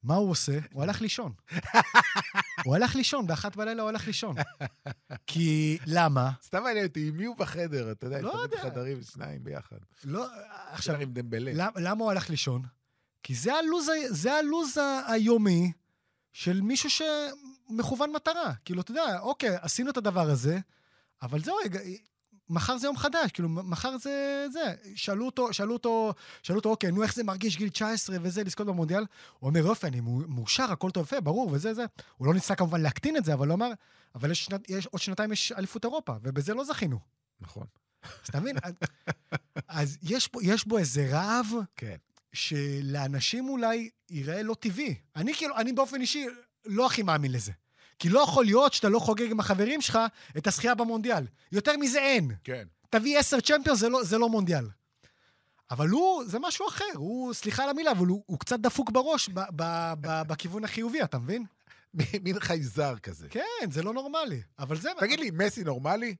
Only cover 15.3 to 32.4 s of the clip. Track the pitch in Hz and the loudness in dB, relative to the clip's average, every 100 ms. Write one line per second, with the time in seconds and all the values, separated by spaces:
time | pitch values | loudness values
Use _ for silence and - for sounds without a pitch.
15.3 | 233 208 175 180 165 _ _ _ _ _ | 6 6 6 4 0 _ _ _ _ _
16.3 | - - 185 202 262 302 - 311 302 294 | -6 -2 0 2 0 0 0 0 0 -2
17.3 | 277 277 269 _ 226 233 247 294 302 320 | -8 -18 -20 _ -2 0 0 0 0 -2
18.3 | 330 294 123 - 180 180 226 - 180 202 | 0 -2 -4 -6 -4 -2 -2 0 0 -4
19.3 | 269 240 180 170 - 254 269 208 180 160 | -2 0 -2 0 -2 0 0 0 2 2
20.3 | 139 131 175 190 _ _ _ _ _ 127 | 4 2 0 -4 _ _ _ _ _ -6
21.3 | 147 165 392 381 185 196 190 _ _ _ | -4 -2 -2 -2 -6 -10 -14 _ _ _
22.3 | 202 _ 170 156 254 269 254 285 330 277 | _ _ -2 0 0 -2 0 0 2 0
23.3 | - 170 165 185 170 254 262 277 277 277 | 0 -2 -2 -4 -4 -4 -4 -4 -4 -2
24.3 | 277 285 277 294 175 202 202 - 196 247 | -2 -4 -4 -4 -4 -12 -8 -4 -2 -2
25.3 | 254 247 202 202 240 233 226 220 190 - | 0 -2 0 -2 -2 0 2 0 -2 -10
26.3 | - - 190 214 220 190 180 214 220 220 | -18 -2 0 2 2 2 2 0 0 -2
27.3 | 190 214 160 208 - 220 220 - 185 170 | -2 -2 0 -2 0 -2 0 -2 -2 -2
28.3 | 180 202 - 208 180 160 185 214 - - | -2 -4 -4 -2 0 2 0 -2 -10 -20
29.3 | _ 131 165 160 226 170 123 117 120 165 | _ 2 4 4 2 0 -2 0 -2 -2
30.3 | 127 110 - 254 175 185 185 156 277 156 | -4 0 0 2 0 -2 -2 -2 0 0
31.3 | 180 247 143 190 226 233 - - _ 131 | 2 2 0 0 -4 -6 -10 -20 _ 4
32.3 | 175 | 4